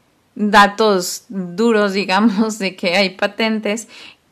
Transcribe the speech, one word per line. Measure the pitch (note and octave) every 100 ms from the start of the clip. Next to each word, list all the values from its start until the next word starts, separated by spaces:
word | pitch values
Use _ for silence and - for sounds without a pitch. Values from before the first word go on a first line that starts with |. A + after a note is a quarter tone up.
| _ _ _
datos | - G#3 G#3 G3+ G3 A3 F#3+ F3 - -
duros, | G3 F3+ F3 A#3 G#3+ G3+
digamos, | G3 G#3 F#3+ A3+ G3 A3 G#3+
de | F#3+ F#3
que | F#3
hay | F3+ F#3+
patentes | F#3+ G#3 G#3 A3 A3 A3 A3+ - - - - _